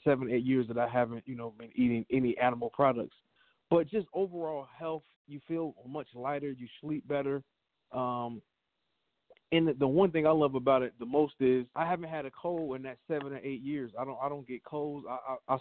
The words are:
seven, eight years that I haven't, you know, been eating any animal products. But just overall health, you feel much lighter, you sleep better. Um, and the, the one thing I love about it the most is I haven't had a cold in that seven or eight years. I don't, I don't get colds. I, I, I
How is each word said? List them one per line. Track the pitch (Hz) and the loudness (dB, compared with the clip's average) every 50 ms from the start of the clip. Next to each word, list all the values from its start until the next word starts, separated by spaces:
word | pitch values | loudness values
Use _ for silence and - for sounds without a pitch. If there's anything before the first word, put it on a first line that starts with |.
| - | 2
seven, | 151 139 131 131 117 | 4 4 4 2 2
eight | 123 120 123 | 0 2 2
years | 127 131 131 120 113 | 4 4 2 2 2
that | 117 120 | 0 0
I | 117 113 | 0 2
haven't, | 120 123 120 113 117 117 - | 2 2 2 0 -2 -6 -8
you | 131 131 | -10 -10
know, | 117 117 117 107 107 | -8 -10 -10 -12 -14
been | 117 113 - | -18 -6 0
eating | 127 127 123 120 113 110 - | 2 4 4 4 2 0 0
any | - 135 127 120 113 - | 0 2 2 2 2 2
animal | 127 123 123 120 120 117 | 2 2 2 0 -4 -4
products. | - - 143 135 123 120 - - - _ _ _ _ _ _ _ _ _ _ - | 0 2 4 4 4 2 -2 -6 -10 _ _ _ _ _ _ _ _ _ _ 2
But | - 170 165 139 | 2 2 4 2
just | 202 220 185 - - | 0 -4 -4 -2 -2
overall | 175 196 185 175 175 165 156 156 143 135 127 - - | -2 -2 -2 -2 -4 -4 -4 -4 -6 -8 -10 -12 -10
health, | 165 160 160 156 - _ _ _ _ | -8 -6 -6 -6 -8 _ _ _ _
you | - 143 147 - - | -16 -16 -14 -8 -6
feel | 165 165 165 151 - - - | -4 -4 -4 -4 -8 -10 -14
much | 123 139 151 131 - - | -12 -10 -10 -10 -12 -12
lighter, | 120 123 135 143 143 143 143 | -8 -4 -4 -4 -2 -4 -6
you | 135 127 123 117 - - | -6 -8 -10 -16 -16 -12
sleep | - 151 151 147 - 131 | -8 -6 -6 -6 -4 -2
better. | 143 139 143 139 139 139 135 _ _ _ _ _ _ _ _ _ | -2 -2 0 0 -2 -4 -6 _ _ _ _ _ _ _ _ _
Um, | - 127 127 123 123 123 120 120 120 110 - _ _ _ _ _ _ _ _ _ _ _ _ _ _ _ _ _ - _ _ _ | -6 -4 -4 -2 -4 -4 -6 -6 -8 -10 -14 _ _ _ _ _ _ _ _ _ _ _ _ _ _ _ _ _ -20 _ _ _
and | 160 165 165 | 2 4 4
the, | 165 135 | 4 2
the | 131 139 131 | 2 2 4
one | 135 170 196 185 | 6 6 4 4
thing | 156 160 151 156 | 4 4 4 6
I | |
love | 160 156 151 139 135 | 6 6 4 2 2
about | 131 123 135 135 131 | 2 4 4 4 4
it | 127 120 - - | 4 0 -4 -8
the | 120 | -6
most | 120 135 147 151 143 - - | 0 2 2 2 2 2 2
is | 135 127 127 127 123 123 - | 4 4 4 4 2 -2 -4
I | 151 160 | -4 -2
haven't | 165 180 170 170 160 | -2 -2 -4 -4 -6
had | 160 156 139 | -8 -8 -8
a | 135 | -8
cold | - - - 175 175 165 165 143 131 | -10 -8 -6 -4 -4 -4 -4 -6 -6
in | 131 | -8
that | 131 135 127 - _ - | -8 -12 -14 -12 _ -6
seven | 165 147 139 139 | -6 -4 -4 -6
or | 139 131 | -8 -8
eight | 101 139 135 117 | -8 -8 -8 -6
years. | 131 139 151 147 131 113 98 113 | -6 -6 -6 -6 -6 -8 -8 -8
I | 127 | -6
don't, | 139 131 113 | -6 -6 -6
I | 131 143 | -6 -6
don't | 147 143 131 | -6 -6 -8
get | 120 127 117 - | -10 -12 -12 -10
colds. | - 151 147 147 151 143 143 131 95 | -10 -8 -6 -6 -6 -8 -8 -10 -10
I, | 123 131 - 131 131 123 - - | -10 -8 -8 -8 -10 -8 -4 -2
I, | 135 | -2
I | 131 | -2